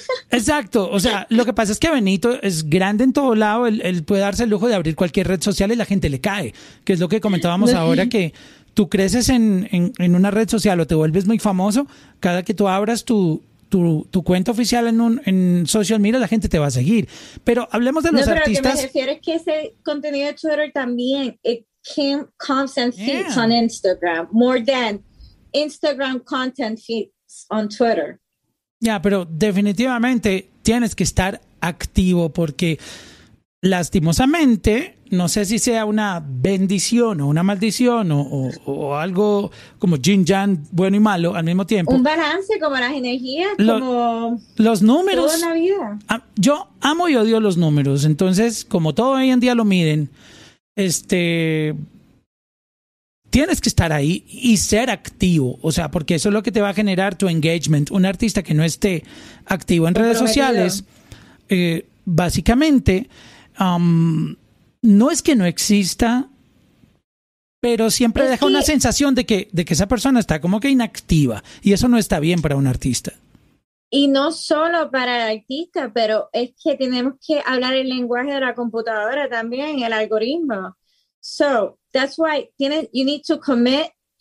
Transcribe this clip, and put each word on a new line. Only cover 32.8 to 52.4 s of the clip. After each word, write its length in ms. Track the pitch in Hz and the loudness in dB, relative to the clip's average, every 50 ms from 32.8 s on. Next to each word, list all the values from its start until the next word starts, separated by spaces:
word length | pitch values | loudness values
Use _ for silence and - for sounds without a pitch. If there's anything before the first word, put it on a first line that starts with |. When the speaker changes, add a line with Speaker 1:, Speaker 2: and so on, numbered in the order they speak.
| - - - - - - - - - - _ _ _ _ _ _ | -8 -14 -20 -20 -20 -20 -20 -20 -20 -20 _ _ _ _ _ _
Speaker 2:
lastimosamente, 1400 | - 185 190 180 170 - - 196 151 160 165 - 254 269 302 349 320 262 233 185 - 220 208 233 320 370 - _ _ - | 0 0 0 0 0 -2 -2 0 0 2 2 2 2 2 2 4 4 4 4 4 2 2 0 0 -2 -6 -12 _ _ -4
no 180 | - 180 180 165 | -2 -2 0 0
sé 160 | - 220 208 | 0 -2 -2
si 120 | 180 226 214 | 0 -2 -2
sea 260 | - 254 233 226 220 | 0 0 0 0 0
una 360 | 214 214 214 214 202 185 170 156 | 0 0 0 -2 -2 -4 -6 -8
bendición 960 | 143 131 127 127 185 196 190 190 185 202 196 - - - 240 240 226 208 156 143 | -8 -6 -2 0 0 0 2 0 0 0 0 -2 0 2 2 2 2 0 0 0
o 60 | 143 | 0
una 140 | 147 160 175 | 2 2 2
maldición 720 | 196 202 196 185 226 - - 247 247 240 233 214 170 151 | 0 0 0 0 -2 0 2 2 2 2 2 0 0 0
o, 80 | 143 | 0
o, 300 | 143 135 147 139 131 127 117 - - | 0 -2 -4 -4 -4 -4 -6 -8 -10
o 280 | - 139 147 151 139 143 | -8 -8 -6 -6 -4 -4
algo 540 | 143 156 190 185 180 208 208 208 202 202 196 - - - - - - | -4 -4 -4 0 0 2 2 2 0 -2 -4 -8 -14 -20 -20 -10 -2
como 180 | - 180 170 | 0 2 2
yin 280 | 143 120 156 202 196 185 | 2 2 2 4 4 4
yang, 340 | 147 196 196 196 202 196 160 143 - | 4 2 2 2 0 0 -2 -4 -4
bueno 260 | - 170 185 190 196 | -2 0 0 2 2
y 40 | 208 | 4
malo 340 | 214 214 202 175 170 165 110 | 4 4 2 2 0 -2 -2
al 100 | 151 160 | -2 -2
mismo 200 | 165 175 180 196 | -2 0 -2 0
tiempo. 260 | 165 220 202 170 - 254 | 0 0 0 0 2 2
Speaker 1:
Un 80 | 262 254 | 2 2
balance 560 | 294 311 330 330 294 311 370 392 - 440 392 | 2 2 0 0 -2 -2 -4 -4 -4 -4 -2
como 160 | 302 302 277 | -2 -2 -2
las 160 | 262 247 247 294 | -2 -2 -2 -4
energías, 560 | 277 247 247 240 262 247 254 262 302 349 403 415 | -4 -4 -4 -4 -6 -6 -6 -6 -4 -4 -4 -2
Speaker 2:
Lo-, 220 | 349 202 220 226 - | 0 2 2 2 0
Speaker 1:
como 600 | 262 254 247 240 240 233 233 226 233 233 240 226 - _ _ | -2 -2 -2 -2 -2 -2 -2 -4 -4 -6 -6 -6 -10 _ _
Speaker 2:
los 260 | - 220 220 233 196 196 | 2 2 2 4 4 4
números. 440 | 214 247 320 370 392 381 - 262 | 4 4 4 2 2 0 0 0
Speaker 1:
todo 80 | 294 320 | 0 0
en 40 | 330 | 0
la 120 | 339 339 330 | -2 -2 -2
vida. 440 | 330 330 359 392 403 294 214 202 208 - - | 0 0 0 0 -2 -4 -6 -10 -10 -8 -6
Speaker 2:
Ah, 140 | 214 233 - _ - | -8 -8 -8 _ -4
yo 320 | - 180 240 294 311 392 - _ - | 0 2 2 2 0 -4 -10 _ -4
amo 280 | - 269 302 330 359 349 | -2 0 0 0 0 2
y 80 | 294 | 2
odio 240 | 240 214 226 226 226 | 2 2 2 2 2
los 160 | 220 208 185 | 2 2 2
números, 480 | 165 175 156 147 147 139 139 139 143 139 | 2 2 2 2 2 2 2 0 2 2
entonces, 600 | 156 156 143 190 185 185 180 220 233 226 - - | 2 2 2 2 0 2 2 2 0 -2 -4 -6
como 300 | - - 185 160 156 147 | -4 -2 -2 0 0 0
todo 180 | - 226 262 269 | 0 0 0 2
hoy 180 | 262 262 262 | 2 2 2
en 100 | 254 247 | 2 2
día 140 | 240 247 247 | 2 2 2
lo 100 | 233 226 | 2 2
miden, 460 | 208 196 180 170 156 156 156 147 139 - - - - - - - - _ _ _ _ _ | 2 2 2 2 2 2 0 -2 -4 -8 -14 -20 -20 -20 -20 -20 -20 _ _ _ _ _
este, 1000 | - 196 185 156 - - - - 180 175 170 170 165 165 160 160 156 151 151 151 151 151 - - - _ _ _ _ _ _ _ _ | -4 -2 -2 -2 -4 -4 -2 -2 0 0 0 0 0 0 0 0 -2 -2 -2 -4 -6 -10 -14 -18 -20 _ _ _ _ _ _ _ _